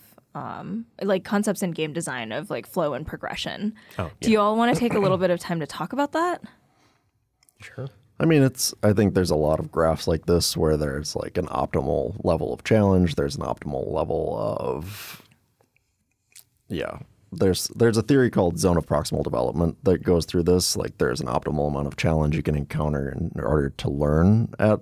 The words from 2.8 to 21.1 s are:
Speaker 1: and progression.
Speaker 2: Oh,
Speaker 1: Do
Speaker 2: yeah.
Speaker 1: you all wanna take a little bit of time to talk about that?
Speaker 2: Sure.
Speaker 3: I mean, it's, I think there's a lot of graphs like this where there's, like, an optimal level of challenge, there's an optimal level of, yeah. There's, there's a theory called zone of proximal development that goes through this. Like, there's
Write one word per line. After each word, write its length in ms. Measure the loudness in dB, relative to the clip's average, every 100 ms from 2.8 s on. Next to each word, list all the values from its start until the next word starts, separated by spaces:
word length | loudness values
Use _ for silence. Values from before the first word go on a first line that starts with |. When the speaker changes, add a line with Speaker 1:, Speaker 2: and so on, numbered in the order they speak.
| -2
Speaker 1:
and 140 | -4 -8
progression. 680 | -10 -10 -8 -8 -6 -8 -8 -12 -8
Speaker 2:
Oh, 140 | -8 -4
Speaker 1:
Do 100 | 2
Speaker 2:
yeah. 40 |
Speaker 1:
you 60 | 4
all 160 | 4 2
wanna 200 | 2 2
take 180 | 0
a 60 | 0
little 180 | 2 2
bit 140 | 0
of 80 | 0
time 200 | -4 -6
to 60 | -6
talk 260 | -8 -6
about 200 | -4 -2
that? 320 | -2 -2 -4 -10 _ _ _ _ _ _ _ _ _ _ _
Speaker 2:
Sure. 280 | -20 -14 -14 -14 _ -2
Speaker 3:
I 60 | 4
mean, 180 | 6
it's, 320 | 4 2 -6 0
I 100 | 2
think 220 | 4 4 4
there's 160 | 2
a 40 | 2
lot 240 | 2 2
of 120 | 0
graphs 360 | 2 2 2 0
like 200 | 0 2
this 280 | 2 2 0
where 220 | 2 2
there's, 380 | 0 -4 -6 -8
like, 200 | -6 -4
an 100 | -4
optimal 760 | -2 -2 -2 -2 -2 -2 -2
level 300 | 0 0 0
of 100 | -4
challenge, 520 | 2 4 6 6 4 2
there's 200 | -2 -2
an 60 |
optimal 500 | -6 -6 -6 -6 -4
level 460 | -2 -2 -2 -2 -2
of, 840 | -4 -4 -4 -6 -8 -14 -16 -18 _ _ _ _ _ _ _ _ _ _ _ -20 _ _ -10
yeah. 320 | -6 -6 -10 -18 _ -10
There's, 360 | 0 2 2 -2 0
there's 200 | 2 2
a 40 |
theory 300 | 2 2 4
called 260 | 2 0 2
zone 180 | 2 2
of 120 | 0
proximal 360 | -2 -2 -4
development 540 | -2 -2 -2 0 -2 0
that 180 | 0 2
goes 240 | 2 2 2
through 180 | 0
this. 320 | 4 2 2 -2
Like, 220 | -4 -2
there's 240 | -2